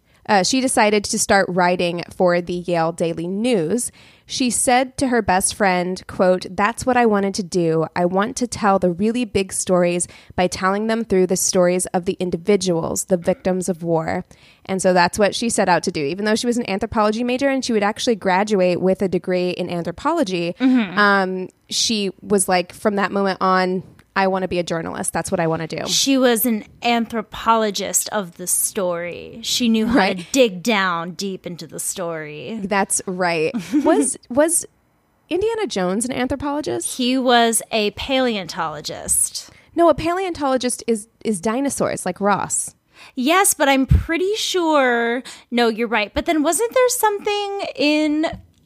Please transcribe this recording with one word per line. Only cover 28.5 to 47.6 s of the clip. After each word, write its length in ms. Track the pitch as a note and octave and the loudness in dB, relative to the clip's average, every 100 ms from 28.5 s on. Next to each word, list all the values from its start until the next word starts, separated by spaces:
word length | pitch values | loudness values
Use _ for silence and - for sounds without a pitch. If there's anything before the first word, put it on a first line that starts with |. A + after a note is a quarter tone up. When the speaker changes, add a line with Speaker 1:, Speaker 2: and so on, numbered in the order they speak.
| - - G#3+ F3+ E3+ E3+ B2 D#2+ - | -2 -2 -2 -2 -2 -6 -10 -14 -12
Speaker 2:
She 260 | A3+ - A#3+ | -6 0 2
knew 180 | A3 A3 | 2 2
how 120 | C4 | 2
Speaker 1:
Right. 200 | C#4 F#3 | 2 0
Speaker 2:
to 60 | E3+ | 0
dig 300 | C4+ A#3+ F3+ | 4 4 2
down 500 | A3+ G#3 F#3+ E3+ E3+ | -2 0 0 -2 -6
deep 340 | E3 G3 F#3 F3 | -8 -8 -8 -10
into 200 | E3+ D#3+ | -12 -12
the 140 | E3+ | -10
story. 800 | - - E3+ D#3+ D3+ D3+ C#3+ A3 | -8 -6 -6 -8 -10 -12 -10 -8
Speaker 1:
That's 380 | F#3+ G3+ G3 - - | -2 0 0 -2 -4
right. 460 | F3+ F3+ E3+ D#3 A#3 E3 | -2 0 2 0 -2 -2
Speaker 2:
<laughs> 120 | C#4 | 2
Speaker 1:
Was, 320 | D4 F4 C4+ - - | 4 4 2 -4 -4
was 380 | B3 D#4+ D#4+ - _ _ _ _ _ - | 2 2 2 -4 _ _ _ _ _ -6
Indiana 380 | E4+ G#4+ A4 E4+ | -2 -2 -2 -4
Jones 380 | G3+ F3+ G3 | -2 -2 -2
an 80 | B3 | -4
anthropologist? 840 | - B3+ C#4 C#4+ C#4+ D4 E4+ - - | -4 -4 -4 -4 -6 -4 -6 -6 -4
Speaker 2:
He 200 | B3 C4 | 0 0
was 460 | B3+ A#3+ A#3 A3 - | 4 4 4 0 -2
a 200 | A3 G#3 | -2 -2
paleontologist. 1600 | - - C4 B3+ G#3+ E3 - D#3+ D3+ D3+ A#2 D2+ - - - - - _ | -4 -2 0 0 -2 -6 -6 -6 -6 -10 -10 -4 -2 -2 -6 -14 -20 _
Speaker 1:
No, 140 | D#4 E4+ | 4 4
a 60 | |
paleontologist 880 | C#4 D#4+ F4 F#4+ D#4 C#4 C4 A#3+ - - | 4 0 -2 -4 -4 0 0 -2 -4 -2
is, 220 | A3+ - _ | -4 -4 _
is 160 | - G3 | -4 -2
dinosaurs, 640 | A3 A#3 C#4 - E3 - | -2 -2 -2 -2 -2 -2
like 160 | F#3 F3+ | -6 -2
Ross. 540 | G3 F#3+ - - - - _ - - | 0 0 -2 -4 -6 -12 _ -20 -14
Speaker 2:
Yes, 400 | - B3+ F4+ G4 | -4 2 4 2
but 140 | - C#4+ | 2 2
I'm 180 | C4+ C4 | 4 4
pretty 480 | - - E4 F#4 | 4 2 -2 -2
sure, 880 | A4 - F#4 D#4+ D4+ B3+ A#3 A#3 B3+ - - - | -2 -2 0 2 4 4 2 0 -4 -6 -16 -6
no, 180 | A#3+ A#3 | 0 2
you're 200 | G#3+ A#3 | 0 0
right. 240 | A3 G#3 | -2 -2
But 140 | C#4+ D#4 | -4 0
then 160 | D#4+ | 0
wasn't 320 | D4 F4+ A4+ | 2 0 0
there 140 | B4+ B4+ | 2 2
something 720 | - G#4+ G4+ G#4+ G#4 G4+ G4 | 2 0 0 -2 -2 -4 -6